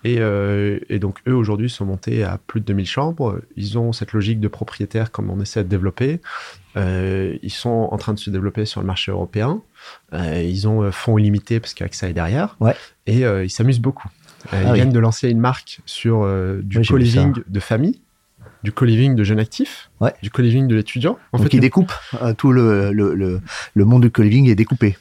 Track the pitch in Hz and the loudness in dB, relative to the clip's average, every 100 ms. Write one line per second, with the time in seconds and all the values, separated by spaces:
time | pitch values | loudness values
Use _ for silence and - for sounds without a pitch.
0 | 117 120 110 101 101 101 101 101 - 104 | 0 0 0 0 0 0 0 -4 -4 -4
1 | 98 - 123 127 107 104 120 - 98 95 | -4 -4 -2 0 0 -2 -4 -4 -6 -6
2 | - 117 95 95 - 110 104 98 95 - | -4 -2 -2 -6 -6 -6 -2 -2 -2 -4
3 | 151 165 120 95 - - 101 113 117 117 | -4 -2 -4 -4 -10 -10 -6 -2 -2 -4
4 | 104 110 101 113 104 - - - 101 110 | -4 -2 -2 -2 -4 -6 -12 -8 -6 -4
5 | 113 - 101 95 101 110 90 98 95 - | -4 -6 -6 -4 -4 -4 -2 0 -2 -2
6 | 131 170 - - - - _ - 92 92 | -4 -4 -8 -14 -16 -20 _ -4 -2 -2
7 | 95 95 95 - - - 120 113 110 104 | -2 -2 -4 -6 -10 -6 -2 -2 -2 -4
8 | - 107 - 95 98 107 107 101 95 92 | -4 -6 -4 -4 -4 -4 -6 -4 -6 -4
9 | - 95 92 107 120 208 _ _ - - | -6 -6 -4 -2 -2 -4 _ _ -20 -20
10 | _ 82 85 82 85 95 104 110 101 - | _ -6 -4 -2 -2 -2 0 0 0 -2
11 | - 107 104 101 - 113 - - 95 - | 0 2 2 0 -2 -4 -4 -10 -10 -8
12 | 92 85 85 123 208 - 113 - - _ | -6 -4 -2 -2 -4 0 0 0 -10 _
13 | - 117 123 98 95 - 120 123 127 135 | -2 2 2 0 -4 0 2 2 0 -4
14 | - _ _ _ - 95 95 104 131 120 | -16 _ _ _ -6 0 2 4 4 4
15 | 113 110 127 117 120 131 - - - - | 2 2 0 2 2 -2 -10 -20 -16 -4
16 | 117 113 101 95 92 98 98 110 110 131 | 0 2 2 0 -2 -4 -2 0 2 4
17 | 120 113 117 123 - 98 - 113 170 - | 4 4 2 0 -4 -6 -2 0 0 -2
18 | _ _ _ _ - _ 104 - 123 113 | _ _ _ _ -20 _ -8 0 2 4
19 | 135 120 101 107 110 - 277 - - _ | 4 2 2 0 -2 -4 -6 -6 -20 _
20 | 117 - 104 - 120 123 131 110 104 123 | -2 -2 -6 0 2 4 2 2 0 -2
21 | 151 247 _ 117 104 120 127 - 185 - | -2 -4 _ 0 4 4 4 2 0 -4
22 | - 117 120 110 139 127 117 101 101 104 | -10 -4 -4 2 4 4 4 4 2 0
23 | 101 87 95 92 - - - 104 101 123 | 0 0 -2 -4 -8 -14 -2 2 6 6
24 | 120 - 104 120 131 98 120 135 107 95 | 6 4 4 6 6 4 2 2 0 0